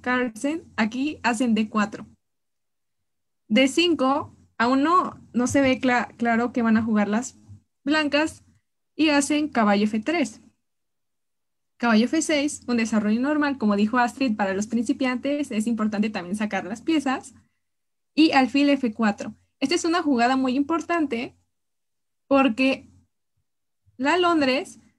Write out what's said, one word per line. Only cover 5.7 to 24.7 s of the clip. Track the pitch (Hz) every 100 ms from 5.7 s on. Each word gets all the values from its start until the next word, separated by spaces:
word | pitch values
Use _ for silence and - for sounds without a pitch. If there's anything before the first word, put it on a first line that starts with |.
| 254
cla-, | 254 247 - -
claro | 233 226 240
que | 247
van | 226 220
a |
jugar | 226 208 202
las | 214 262 - - - _ _
blancas | 269 311 294 285 311 - _ _ _ _ _
y | - 311
hacen | 285 285 302 302
caballo | 240 208 202
F | 214 220
tres. | 254 339 254 - _ _ _ _ _ _ _ _ _ _ _ _ _ _
Caballo | 240 220
F | 240 320
seis, | 302 294 294 - -
un | 240
desarrollo | 226 214 208 220
normal, | 269 302 294 269
como | 208
dijo | 202 214 247
Astrid, | 240 - 269 214
para | 196
los | 190 214
principiantes | 226 233 277 254 254 277 294 285
es | 214 220
importante | 220 214 208 220
también | 208 175 208
sacar | 214 190
las | 170 233
piezas. | - 320 277 262 - - _ _ _ _ _ _ _
Y | - 311
alfil | 269 254 277 285
F | 277 247
cuatro. | 214 220 208 - - _ _
Esta | 269
es | 339
una | 339 320
jugada | 302 247 240 262
muy | 262
importante | 254 285 330 330 339 285 233 302 - _ _ _ _ _ _ _ _ -
porque | 277 262 220 269 - - _ _ _ _ _ _ _ _ _ _ -
la | 269 349
Londres | 349 330 262 262 381